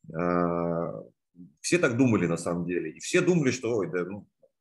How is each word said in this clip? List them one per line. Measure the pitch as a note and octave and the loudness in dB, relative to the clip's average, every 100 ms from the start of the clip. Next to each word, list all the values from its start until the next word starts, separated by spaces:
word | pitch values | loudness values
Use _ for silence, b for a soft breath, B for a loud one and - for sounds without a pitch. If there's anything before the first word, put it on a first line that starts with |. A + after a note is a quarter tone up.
| - D#2+ | -12 -4
Э, | F2 F2 F2 E2+ E2+ E2 E2+ G#1+ - _ _ F2 F2+ _ | 0 2 2 2 0 -2 -4 -6 -14 _ _ -20 -20 _
все | - F3 | -2 2
так | D#3 A#2 | 2 4
думали | C3 G#2 E2+ | 4 4 2
на | E2 | 0
самом | - F2 E2+ | -2 -4 -2
деле. | F2 D#2+ | -4 -4
И | - | -8
все | - F3 | 0 2
думали, | E3+ F3+ C3 | 4 4 2
что, | A#2+ A2+ A#2 | 0 -2 -2
ой, | F2 | -2
да, | F2+ | -2
ну, | F2 G2+ - _ _ _ | -4 -8 -14 _ _ _